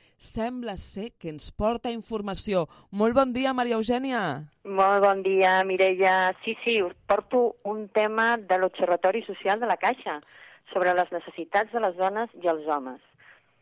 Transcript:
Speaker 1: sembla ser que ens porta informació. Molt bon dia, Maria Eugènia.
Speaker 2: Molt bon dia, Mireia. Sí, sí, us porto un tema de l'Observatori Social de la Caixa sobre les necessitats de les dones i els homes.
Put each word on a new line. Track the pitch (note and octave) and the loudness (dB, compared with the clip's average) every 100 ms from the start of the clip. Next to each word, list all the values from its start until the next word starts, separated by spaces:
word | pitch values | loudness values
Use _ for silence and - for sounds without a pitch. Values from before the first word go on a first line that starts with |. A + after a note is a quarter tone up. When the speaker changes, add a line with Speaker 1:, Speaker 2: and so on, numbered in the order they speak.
| _ _ | _ _
Speaker 1:
sembla | - A#3 A#3 B3 A#3 F3+ | -12 -6 -6 -6 -10 -12
ser | - G3 A#3 - | -12 -12 -12 -12
que | E3 | -14
ens | D3+ - | -12 -14
porta | - G#3+ A#3 B3 | -4 -2 -2 -6
informació. | A#3 - A3 G3+ F#3 G#3+ F#3 D3+ - _ | -8 -8 -8 -6 -6 -2 -2 -2 -8 _
Molt | G3+ A3+ | 0 4
bon | B3 C4 | 4 2
dia, | B3 C4 | 2 0
Maria | B3+ A#3+ A3+ | 0 0 0
Eugènia. | A3 B3 C4+ A#3+ F3+ C3+ D3+ _ | 0 -2 -2 -2 -2 -4 -10 _
Speaker 2:
Molt | G3+ F#3+ F#3+ G3+ | -4 2 4 6
bon | G3 G3 | 4 4
dia, | F#3+ F#3+ F#3 F#3+ | 2 4 4 4
Mireia. | F#3+ F#3 F#3+ F#3 F#3+ F#3 F#3 F#3+ | 2 2 2 4 2 4 2 -2
Sí, | A3+ A3 | -8 -6
sí, | A#3 A3+ | -2 0
us | F3 - - | -2 -6 -2
porto | G3+ - B3+ A#3+ - | -2 2 2 2 -2
un | G3+ G#3+ G#3 | -8 -8 -2
tema | G#3+ G#3+ A3 A3+ A#3 | 0 0 0 0 0
de | G3 F#3 | 0 2
l'Observatori | F#3 - F3 F3 F#3 A3 A3 | 2 0 0 2 2 0 -6
Social | F#3 F#3 G#3+ | -6 -2 -2
de | A#3 | -2
la | F3 | 0
Caixa | G3 C4 F#3+ D3+ - - - - _ | -2 -2 -8 -10 -12 -20 -20 -20 _
sobre | F#3 F3+ | -2 2
les | F3+ F3 | 2 0
necessitats | F3 E3 - E3 G3+ A3 | -6 -10 -12 -4 -2 -2
de | A#3 | -2
les | G3+ F3 | -2 0
dones | F#3+ G#3 A#3 - | -2 -2 -6 -4
i | F3 | -2
els | D#3+ D3+ | -2 -2
homes. | D3 C3 B2+ _ _ - - _ _ | -4 -4 -14 _ _ -20 -20 _ _